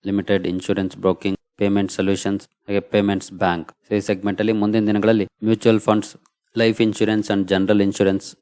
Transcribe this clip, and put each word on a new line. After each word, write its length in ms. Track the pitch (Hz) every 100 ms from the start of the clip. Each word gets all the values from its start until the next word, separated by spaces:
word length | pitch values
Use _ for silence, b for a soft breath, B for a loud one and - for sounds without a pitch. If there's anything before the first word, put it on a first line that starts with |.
| 101
ಲಿಮಿಟೆಡ್, 420 | 101 92 101 92
ಇನ್ಶೂರೆನ್ಸ್ 500 | 90 - 98 95 -
ಬ್ರೋಕಿಂಗ್, 400 | 95 90 98 98 _ _
ಪೇಮೆಂಟ್ 340 | 101 101 95
ಸೊಲ್ಯೂಷನ್ಸ್, 560 | - 98 95 98 98 -
ಹಾಗೆ 320 | _ - 101
ಪೇಮೆಂಟ್ಸ್ 540 | - 107 101 98 -
ಬ್ಯಾಂಕ್. 380 | 92 95 85 82 _ _
So 80 | 104
ಈ 20 |
ಸೆಗ್ಮೆಂಟ್ 420 | 95 98 101 95
ಅಲ್ಲಿ 120 | 107
ಮುಂದಿನ 340 | 113 104 113 104
ದಿನಗಳಲ್ಲಿ 400 | 104 107 113 92 _
ಮ್ಯೂಚುವಲ್ 360 | 107 110 120 110
ಫಂಡ್ಸ್, 380 | - 107 - - _ _ _ 117
ಲೈಫ್ 240 | 113 110
ಇನ್ಶೂರೆನ್ಸ್ 500 | 113 101 107 107 104
and 160 | 101 95
ಜನರಲ್ 340 | 95 95 104
ಇನ್ಶೂರೆನ್ಸ್ 540 | 98 - 95 95 - -